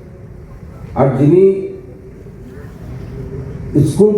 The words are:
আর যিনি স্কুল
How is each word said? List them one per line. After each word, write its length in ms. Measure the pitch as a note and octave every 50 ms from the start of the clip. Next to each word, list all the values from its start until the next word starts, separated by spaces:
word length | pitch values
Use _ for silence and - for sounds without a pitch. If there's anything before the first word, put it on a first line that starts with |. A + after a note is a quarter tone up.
| - - - - - - - - - - - - - - - - - - - A#2+
আর 80 | C#3+ C#3 A#2+
যিনি 260 | A#2+ D3 D3 F3 F#3 G3 G3 G3 - - - - - - - - - - - - - - - - - - - - - - - - - - B2+ B2 B2+ - - - C3+ B2+ - - - - - - - - - - D3 - -
স্কুল 240 | - - G#3 G#3+ G3+